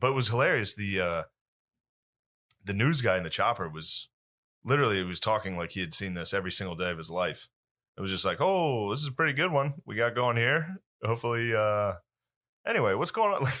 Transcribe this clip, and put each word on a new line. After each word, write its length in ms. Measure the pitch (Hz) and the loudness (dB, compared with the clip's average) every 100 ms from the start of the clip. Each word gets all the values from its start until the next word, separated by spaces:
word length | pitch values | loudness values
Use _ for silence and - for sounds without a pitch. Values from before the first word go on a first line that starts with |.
But 80 | 127 | 2
it 60 | |
was 120 | 135 117 | 2 0
hilarious. 480 | 117 147 156 104 | 2 2 2 -2
The, 240 | - 101 98 | -4 -4 0
uh, 240 | 90 85 80 _ _ _ _ _ _ _ _ _ _ _ _ _ | 0 -2 -6 _ _ _ _ _ _ _ _ _ _ _ _ _
the 80 | 92 | -6
news 260 | 98 127 160 | 0 2 2
guy 160 | 117 92 | 2 2
in 60 | |
the 60 | 85 | 0
chopper 400 | - 101 120 90 | 0 0 0 -4
was 400 | 78 80 - - _ _ _ _ _ | -8 -8 -8 -10 _ _ _ _ _
literally, 320 | - 139 131 98 | 0 2 4 2
he 60 | |
was 180 | 90 87 | 0 -2
talking 340 | - 110 101 | 0 0 -2
like 160 | 90 85 | -6 -6
he 80 | - | -6
had 140 | 90 | -6
seen 220 | 80 98 | -4 -6
this 180 | 90 82 | -6 -2
every 180 | 98 92 | -2 -2
single 240 | - 95 | -4 -4
day 140 | 85 90 | -4 -4
of 80 | 82 | -4
his 120 | 80 | -6
life. 380 | 85 90 76 - _ _ _ _ - | -2 -2 -4 -14 _ _ _ _ -8
It 40 | |
was 100 | 98 | -4
just 140 | 95 | 0
like, 160 | 95 85 | 0 2
Oh, 480 | 170 190 160 127 101 | 2 2 2 0 0
this 100 | 120 | -2
is 80 | 151 | -4
a 60 | |
pretty 200 | 127 160 | 0 0
good 180 | 139 175 | 2 0
one 240 | 151 139 147 | 2 0 -4
we 100 | - | -8
got 200 | 107 117 | 0 0
going 200 | 117 123 | 2 2
here. 460 | 117 117 147 160 190 _ _ | 4 4 2 0 -10 _ _
Hopefully, 500 | 110 117 120 117 117 | -2 -2 0 -2 0
uh, 380 | 110 107 104 104 92 _ _ _ _ _ _ | 2 4 2 0 -2 _ _ _ _ _ _
anyway, 300 | - 226 117 | -2 2 2
what's 160 | 98 170 | 2 0
going 220 | - 214 | 2 2
on? 100 | 196 | 2
<laughs> 0 | |
Like 160 | 131 - | 0 0